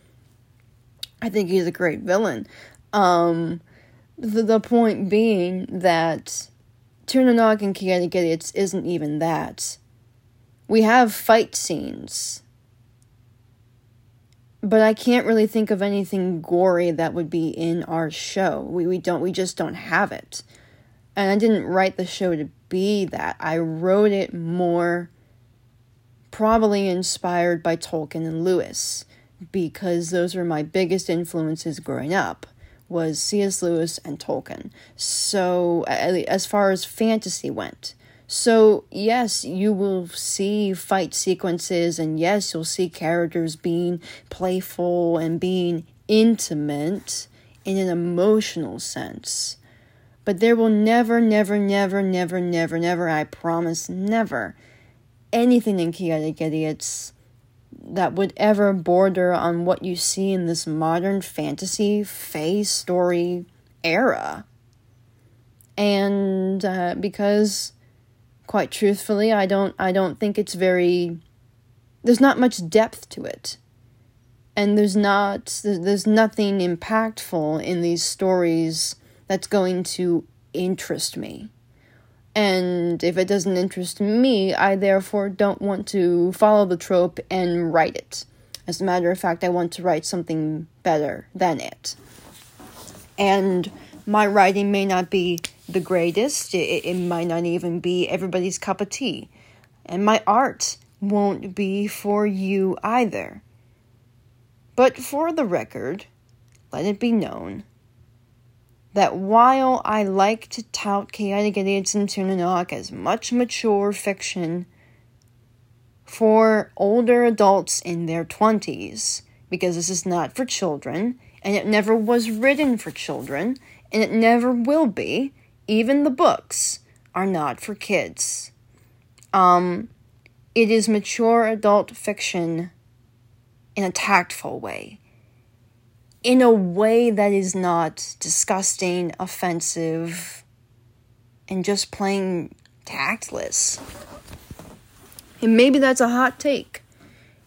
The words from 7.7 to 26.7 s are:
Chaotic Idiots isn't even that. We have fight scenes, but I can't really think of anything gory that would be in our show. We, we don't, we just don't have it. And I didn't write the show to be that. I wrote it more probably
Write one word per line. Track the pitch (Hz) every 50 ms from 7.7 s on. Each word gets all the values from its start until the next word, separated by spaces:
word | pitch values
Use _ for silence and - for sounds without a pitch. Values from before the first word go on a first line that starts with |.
| 190
Chaotic | - 202 185 185 180 175 170 -
Idiots | 185 175 165 165 165 - -
isn't | - - 196 185 196 185 170
even | 165 175 165 151 147 151 151
that. | 160 165 160 151 156 - 135 - - - - - _ _ _ _ _ _ _ _ _ _ _ _ _ _ _ _ _ -
We | 208 226 220
have | 214 226 254 247 220 208
fight | - - - 220 233 - - -
scenes, | - - - 175 143 - 67 50 - 64 - - - - - - - _ _ _ _ _ _ _ _ _ _ _ _ _ _ _ _ _ _ _ _ _ _ _ _ _ _ _ _ _ _ _ _ _ _ _ _ _ _ _ _ _ _ _ -
but | - 202 208 220
I | 220 220 220
can't | 214 - 247 240 247 - 202
really | 226 220 214 214
think | - 226 214 202
of | 220 190
anything | 196 202 202 202 196 - - 190 185 185 180 165
gory | 160 - 175 175 185 190 180 170 180 175
that | 165 147 170 160 -
would | 175 170 151
be | 170 170 165 160
in | - - 165 170 165 175 -
our | - 165 165 165 151
show. | 151 - - - - 190 190 175 - -
We, | 135 - 156 180 170 175
we | 185 185
don't, | 165 180 175 151
we | 156 180 175
just | 185 185 180 - -
don't | 170 151 156
have | 170 - - 160 175 202 170
it. | - - - - - - - _ _ - _ _ _ _ _ _ _ _ _ _ -
And | - 202 190
I | 202
didn't | 208 214 226 220 190 107
write | - 175 185 190 190 190 -
the | 185
show | 180 - - 196 180 170
to | 151 151 165 - _ _ -
be | - 185 190 202 208 202 190
that. | 160 - - - - - -
I | - 160 160 165
wrote | 170 160 160 160 165 185 190 202 208 214
it | 202 196 185 - -
more | 175 165 165 170 180 180 175 170 170 170 175 170 175 175 170 _ _ _ _ _ _ _ _ _ _ _ _ _ _ _ _ _ _ _ _ _ _ _ _
probably | - - 214 220 226 226 220 214